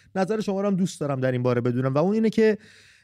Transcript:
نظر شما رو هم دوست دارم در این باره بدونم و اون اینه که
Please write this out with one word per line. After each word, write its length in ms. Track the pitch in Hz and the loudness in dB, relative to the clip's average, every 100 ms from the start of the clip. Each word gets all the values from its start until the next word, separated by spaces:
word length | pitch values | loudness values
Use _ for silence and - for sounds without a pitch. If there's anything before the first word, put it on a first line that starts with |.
| _ 185 | _ -4
نظر 260 | 190 220 | -2 -2
شما 200 | 208 190 | -2 -2
رو 60 | 202 | 0
هم 80 | 185 | 0
دوست 240 | 185 - | -2 -2
دارم 200 | 147 135 | -4 0
در 120 | 131 | 0
این 120 | 127 | 0
باره 180 | 123 123 | 2 2
بدونم 320 | 123 123 131 | 0 0 0
و 40 | 135 | 0
اون 160 | 175 | 0
اینه 160 | 220 220 | 2 0
که 280 | 220 220 214 - - - _ | 2 2 2 -8 -20 -20 _